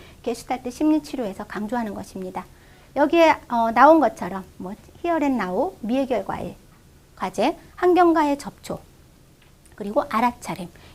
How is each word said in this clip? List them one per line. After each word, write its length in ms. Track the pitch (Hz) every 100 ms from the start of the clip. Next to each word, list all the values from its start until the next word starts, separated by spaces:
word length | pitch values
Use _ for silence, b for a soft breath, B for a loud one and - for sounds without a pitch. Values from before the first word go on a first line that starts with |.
| B B
게슈탈트 480 | - 254 - 262 247
심리치료에서 760 | 247 311 311 302 262 220 196
강조하는 480 | 208 - 214 247 220
것입니다. 540 | 202 196 196 185 - - b b b b 262
여기에, 400 | 294 339 320 - -
어, 200 | 240 226
나온 280 | 233 277 320
것처럼 440 | 240 - 180 190 185 -
뭐 180 | 185 214 - -
here 180 | 349 330
and 180 | 285 254
now, 360 | 185 185 339 -
미해결 440 | 208 262 262 226
과일, 320 | 190 - 175 - - - - - _
과제, 440 | - 190 190 247 349 B -
환경과의 600 | 359 359 339 330 294 285
접촉, 440 | 196 - - - - - - _ _ _ _ _ -
그리고 280 | - 202 220 -
알아차림, 600 | 220 240 - - 170 175 B B